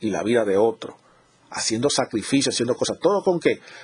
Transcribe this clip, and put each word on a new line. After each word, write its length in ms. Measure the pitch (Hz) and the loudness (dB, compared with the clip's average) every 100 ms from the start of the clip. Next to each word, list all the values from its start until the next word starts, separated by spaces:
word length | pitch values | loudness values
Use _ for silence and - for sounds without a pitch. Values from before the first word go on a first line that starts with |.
y 100 | 110 | -6
la 120 | 87 | -4
vida 220 | 101 117 | 0 0
de 120 | 104 98 | 2 2
otro, 400 | 113 110 - - _ _ _ _ _ | 2 0 -10 -18 _ _ _ _ _
haciendo 380 | - - 113 139 | -8 -4 -2 0
sacrificios, 680 | - 123 110 98 139 131 | 0 -2 -4 0 0 0
haciendo 220 | - 120 120 | 0 -2 -2
cosas. 220 | - 101 | -4 0
¿Todo 220 | 170 202 | 0 2
con 180 | 196 170 | 2 2
qué? 200 | 143 113 - - | 0 0 -6 -20